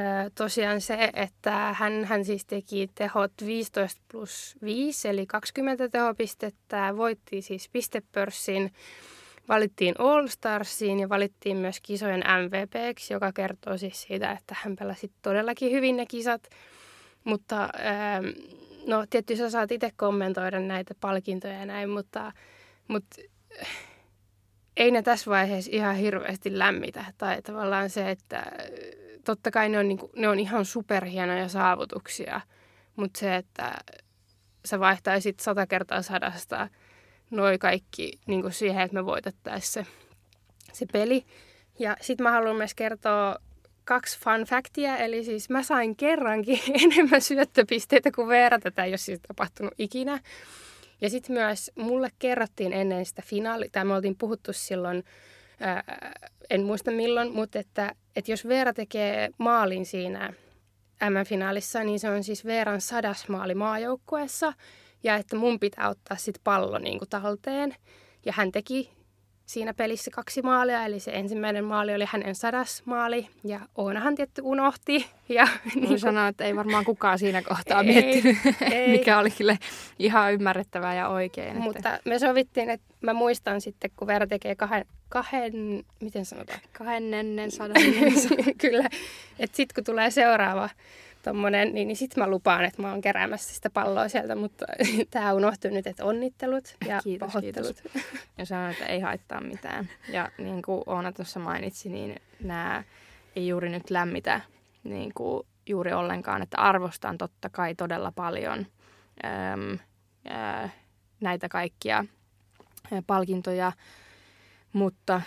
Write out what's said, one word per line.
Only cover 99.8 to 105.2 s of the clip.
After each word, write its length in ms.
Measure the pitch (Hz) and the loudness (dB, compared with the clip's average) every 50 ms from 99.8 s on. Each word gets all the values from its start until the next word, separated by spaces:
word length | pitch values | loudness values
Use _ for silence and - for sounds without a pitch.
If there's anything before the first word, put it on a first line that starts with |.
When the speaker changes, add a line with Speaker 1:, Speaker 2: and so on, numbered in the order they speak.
| 196 175 - - - - | -10 -10 -14 -16 -12 -8
Speaker 2:
Ja 220 | 202 180 170 - - | -6 -6 -6 -6 -8
niin 240 | - 196 190 190 180 | -10 -10 -8 -8 -8
kuin 220 | - - 190 185 - | -6 -6 -6 -4 -4
Oona 260 | - 185 180 180 180 | -4 -4 -4 -6 -6
tuossa 280 | 180 - 180 - - 190 | -8 -10 -12 -12 -10 -8
mainitsi, 500 | 170 170 175 170 185 190 190 - - 190 | -6 -6 -6 -6 -6 -8 -10 -12 -12 -12
niin 260 | 180 202 208 208 208 - _ _ _ - 214 | -10 -10 -10 -10 -12 -14 _ _ _ -12 -10
nää 400 | 185 170 170 175 185 - - 202 - - - - - - - _ _ - | -8 -6 -6 -4 -4 -4 -6 -8 -12 -20 -20 -20 -20 -20 -20 _ _ -8
ei 120 | 190 180 | -4 -2
juuri 220 | 180 175 175 175 170 | -2 -2 -2 -2 -4
nyt 200 | 170 180 - - | -6 -6 -6 -2
lämmitä 520 | 185 180 175 175 180 175 - - - 202 - - _ _ _ _ _ _ - | -2 -2 -2 -2 -4 -4 -2 -2 -2 -2 -4 -8 _ _ _ _ _ _ -14
niin 280 | 220 202 190 - - - | -10 -10 -8 -8 -10 -8
kuin 300 | - | -6